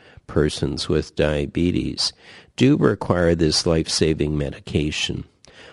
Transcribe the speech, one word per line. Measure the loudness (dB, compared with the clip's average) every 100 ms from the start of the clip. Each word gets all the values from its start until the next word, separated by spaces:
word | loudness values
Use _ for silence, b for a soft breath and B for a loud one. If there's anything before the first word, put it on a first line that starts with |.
| b b -6
persons | 0 0 0 -4 -4 -2
with | -2 -2 -2
diabetes, | 0 0 -4 -2 0 0 -4 -4 -6 b b b b 2
do | 2 4
require | 2 0 0 2 4 4
this | 2 2 2
life-saving | 0 0 0 0 2 0 -2
medication. | -4 -8 -4 -2 -2 -4 -6 -6 -10 _ B B B